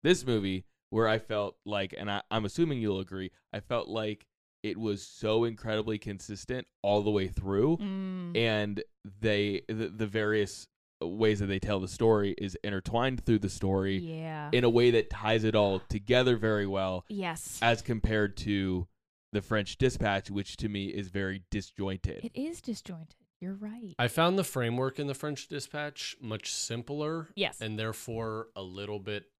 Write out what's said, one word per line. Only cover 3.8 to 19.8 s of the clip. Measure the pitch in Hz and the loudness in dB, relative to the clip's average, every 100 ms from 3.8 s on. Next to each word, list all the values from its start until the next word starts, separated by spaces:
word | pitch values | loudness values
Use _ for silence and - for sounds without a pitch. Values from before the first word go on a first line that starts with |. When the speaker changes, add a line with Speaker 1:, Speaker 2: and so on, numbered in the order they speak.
| - | -2
Speaker 1:
like | 110 107 107 _ _ _ _ | -4 -4 -6 _ _ _ _
it | 107 98 | -6 -4
was | 110 101 | -2 -4
so | - - 107 110 | -6 -6 2 4
incredibly | 117 110 117 107 107 104 | 4 0 -2 -2 0 -4
consistent | - 98 - 101 - 127 - _ | -4 -10 -10 -12 -6 -6 -6 _
all | 101 104 | 2 4
the | 104 | 4
way | 104 95 | 2 2
through, | - 95 98 131 165 | -2 0 4 4 4
Speaker 2:
Mm. | 208 190 190 185 175 170 | -2 -4 -4 -6 -2 0
Speaker 1:
and | 113 107 104 101 - _ 104 98 | 2 2 0 -4 -8 _ -20 -2
they, | 110 104 104 98 - | 0 2 2 0 -4
the, | 110 107 | -4 -4
the | 107 107 | -2 -2
various | 107 107 107 98 - - _ _ _ | 0 2 4 2 -2 -18 _ _ _
ways | 87 101 110 104 | -6 2 4 4
that | 101 | 2
they | 98 | 0
tell | 101 98 | 0 -2
the | 92 | -2
story | - 113 107 101 - | 2 6 6 4 0
is | 98 90 | -4 -4
intertwined | 104 98 - 117 131 123 | -4 -4 0 0 0 0
through | - 110 | 2 2
the | 101 | 2
story | - 95 95 95 95 | -2 0 2 2 -2
Speaker 2:
Yeah. | 160 160 160 156 147 | -4 -8 -8 -8 2
Speaker 1:
in | 123 | 4
a | 120 | 6
way | 117 123 | 8 8
that | 117 - | 6 2
ties | - 107 113 | -2 2 2
it | 110 | 4
all | 107 101 95 - | 4 4 2 -2
together | 107 104 123 127 117 | -6 4 4 6 4
very | 110 107 98 | 2 2 0
well, | 95 95 92 - | 0 0 -2 -6
Speaker 2:
Yes. | 202 180 165 - - | -6 -6 -6 -10 2
Speaker 1:
as | 117 117 | 4 4
compared | - 110 107 107 104 - | 0 -2 2 2 2 0
to | 104 101 95 90 90 _ _ _ _ | -2 0 0 0 -4 _ _ _ _
the | 104 | -4
French | - 110 98 | 0 0 0
Dispatch, | - | 2